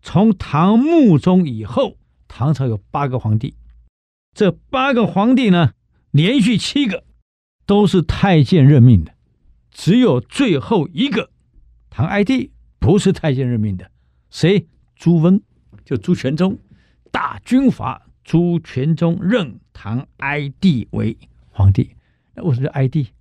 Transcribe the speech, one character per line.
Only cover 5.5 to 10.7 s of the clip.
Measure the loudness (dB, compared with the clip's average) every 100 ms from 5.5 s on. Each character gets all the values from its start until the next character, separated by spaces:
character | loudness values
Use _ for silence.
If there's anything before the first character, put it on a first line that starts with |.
呢， | 2 0 _ _ _ _
连 | 0 0 0
续 | 0 -2
七 | -2 -4 -4
个 | -6 _ _ _ _ _ _ 0
都 | 2
是 | 2 2
太 | -2 -2 2 2
监 | 4 4 6
任 | 8
命 | 6 6
的， | 0 _ _ _ _ _ _
只 | -6 0 2
有 | 2 0
最 | -4 -4 0 0
后 | -2